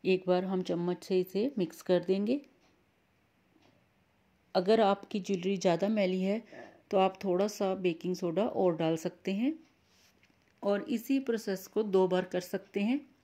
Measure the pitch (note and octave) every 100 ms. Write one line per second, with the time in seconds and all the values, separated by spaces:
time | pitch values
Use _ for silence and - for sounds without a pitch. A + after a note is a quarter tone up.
0 | - F#3 F3+ F3+ F#3 F#3 F3+ F3 F3 F3
1 | - F#3 F3+ F#3+ B3+ G#3+ E3 - - F3+
2 | F3 F#3+ G#3 C#4+ - _ _ _ _ _
3 | _ _ _ _ _ _ _ _ _ _
4 | _ _ _ _ _ F#3+ F3+ A3 G3+ G3
5 | - G#3+ F#3 F#3+ F3+ G3 F#3+ E3 G3 G#3+
6 | F#3+ F#3 F#3+ G#3+ - - - - _ F#3+
7 | F#3+ F#3+ G3 F3+ G#3 - G3 F#3+ F3+ E3
8 | F3+ F3+ F3 E3 A3+ - F#3 D#3+ D#3+ D#3+
9 | F3+ - - G3 B3+ D#4+ - _ _ _
10 | _ _ _ _ _ _ G3+ G3+ - A#3+
11 | A#3 C4+ C4+ A3+ G#3+ F#3 - G#3 G#3+ F#3+
12 | F#3 F3+ F#3 F3+ F3+ G3 - G3+ G#3 C#4+
13 | - _